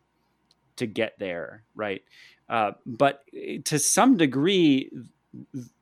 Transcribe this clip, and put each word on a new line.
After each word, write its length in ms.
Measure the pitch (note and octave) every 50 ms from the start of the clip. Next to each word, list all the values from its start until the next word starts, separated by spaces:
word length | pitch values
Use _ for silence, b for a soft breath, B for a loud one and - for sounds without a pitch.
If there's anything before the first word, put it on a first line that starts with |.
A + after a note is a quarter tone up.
| _ _ _ _ _ _ _ _ _ _ _ _ _ _ _ -
to 100 | C3 G#2+
get 320 | G2 A2+ A2 G#2+ - -
there, 440 | G#2 F#2+ F2 E2+ D#2+ A1+ - G#2 A2 _ _
right? 260 | - G#2+ G#2 F#2+ G2 - b b b b b b b _ -
Uh, 220 | A#2 A#2 G#2+ G2+ G2 - _ C3+
but 360 | A#2+ A2 C#3+ C#3 C#3 - _ _ - - - - - - C#3+
to 120 | - D#3 D3
some 400 | - - - - G#3+ B3+ C4+ F#3+
degree, 720 | E3 C#3 A#2+ C3+ C#3 F3+ G3+ F#3+ E3+ D3+ C#3 C3 C3 - - C#3 A#2 - _ _ _ _ - B2 B2 - -
th-, 120 | C#3 B2 A2+ _ _